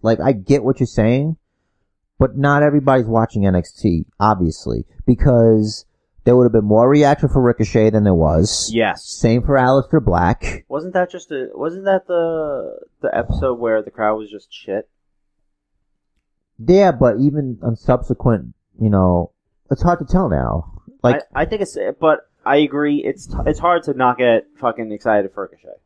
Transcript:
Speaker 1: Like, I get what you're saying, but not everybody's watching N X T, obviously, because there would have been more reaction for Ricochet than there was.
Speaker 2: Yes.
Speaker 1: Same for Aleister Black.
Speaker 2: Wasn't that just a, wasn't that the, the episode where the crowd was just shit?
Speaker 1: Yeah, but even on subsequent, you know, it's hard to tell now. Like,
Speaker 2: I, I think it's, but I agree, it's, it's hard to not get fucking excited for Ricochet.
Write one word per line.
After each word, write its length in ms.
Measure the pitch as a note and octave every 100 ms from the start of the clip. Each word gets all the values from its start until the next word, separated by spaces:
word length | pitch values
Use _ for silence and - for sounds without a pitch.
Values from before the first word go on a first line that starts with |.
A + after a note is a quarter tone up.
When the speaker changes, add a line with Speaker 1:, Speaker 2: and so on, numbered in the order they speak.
Speaker 1:
Like, 180 | A2+ A2+
I 120 | G#2+
get 320 | A2+ F#2+ C#3
what 160 | A#2 C3+
you're 80 | B2+
saying, 500 | - A2 B2+ D3+ D#3+ _ _ _ _ _ _ _ _
but 200 | C3 -
not 260 | C#3+ C#3+
everybody's 420 | D3 C#3+ C3+ C3 A2+
watching 400 | A2+ A2+ A2 G2
N 100 | F2+
X 160 | E2+
T, 320 | - G#2+ E2 - _
obviously, 640 | G#2 G#2 E2+ - - A1+ - - -
because 800 | B2 C#3 B2 A2+ A2 G#2+ - - _ _ _ -
there 100 | B2
would 80 |
have 80 | A#2+
been 140 | A2+ G#2
more 220 | G#2+ B2
reaction 400 | D3 D3 D3 C#3+
for 120 | C#3+
Ricochet 500 | B2 A#2 G#2+ A#2 A2
than 120 | G#2+
there 100 | G#2
was. 560 | F2+ D#2+ D#2+ F#2 - -
Speaker 2:
Yes. 320 | A2+ G#2+ E2+ -
Speaker 1:
Same 360 | - A#2 A#2
for 140 | A2+ C#3
Aleister 480 | B2+ C3+ C3 D#3+
Black. 600 | G2+ F2 F2 A#2 - - _
Speaker 2:
Wasn't 260 | C#3 F3
that 160 | F#3 F3+
just 220 | F3+ -
a, 160 | C#3+ B2+
wasn't 320 | - D3+ F3+ G3
that 220 | F#3+ -
the, 720 | F3 E3 D#3+ D3+ C#3 - G#1+ - _
the 140 | - -
episode 380 | A#2 - C3+ A#2+
where 220 | A#2 A2
the 80 | G#2
crowd 240 | - G#2+ G#2+
was 120 | G#2+
just 240 | G#2 _
shit? 360 | - - G2+ - _ _ _ _ _ _ _ _ _ _ _ _ _ _ _ _ _
Speaker 1:
Yeah, 320 | A2 F#3 G3
but 280 | B2+ B2+ A2
even 380 | C#3+ D3 C3+ A#2
on 120 | - A2+
subsequent, 760 | - B2 - B2 B2 A2 A#1+ - _ _
you 100 | A2
know, 420 | G2 F#2 F2 E2+ _ _ _ _
it's 100 | C3+
hard 180 | - A3+
to 60 | C#3
tell 240 | F3+ F3
now. 520 | D2+ B1 D#2+ - - - _
Like, 200 | B2 C#3 -
Speaker 2:
I, 100 | -
I 20 | D#3+
think 160 | G#3
it's, 160 | G3 - G2 -
but 300 | D#3+ D3+ _ _ -
I 120 | C#3+
agree, 440 | D3+ C#3+ D3 D3
it's, 300 | - - - - -
it's 140 | D3
hard 240 | E3+ E3+
to 100 | D#3
not 240 | C3 B2+ B2
get 280 | B2 A2+ - _
fucking 320 | B2+ A2+ A2+
excited 400 | G#2 B2 G#2 G2
for 100 | -
Ricochet. 340 | F#2+ _ - G1+